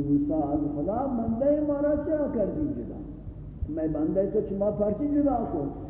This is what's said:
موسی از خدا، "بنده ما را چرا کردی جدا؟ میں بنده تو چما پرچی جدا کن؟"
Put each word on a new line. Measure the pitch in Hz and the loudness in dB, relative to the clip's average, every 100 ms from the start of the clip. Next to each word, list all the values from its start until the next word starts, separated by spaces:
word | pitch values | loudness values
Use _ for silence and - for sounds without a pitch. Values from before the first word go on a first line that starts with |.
| 143 | 4
موسی | 143 147 | 2 2
از | 156 143 147 147 147 | 0 0 0 0 -2
خدا، | 170 233 269 240 | -2 0 0 -2
"بنده | 226 226 277 302 294 | 0 2 4 4 2
ما | 285 294 | 2 2
را | 294 320 | 2 0
چرا | 302 277 233 | 0 0 0
کردی | 185 151 139 120 | 0 0 -2 -4
جدا؟ | 104 - - - - - - - - 160 | -8 -10 -12 -12 -12 -12 -10 -6 -4 -2
میں | 160 | -2
بنده | 151 160 190 196 | 0 0 2 2
تو | 214 - | 2 0
چما | 196 208 | 0 0
پرچی | 202 208 208 294 285 | 2 0 0 2 4
جدا | 277 240 220 | 4 2 0
کن؟" | 160 135 - | -2 -4 -6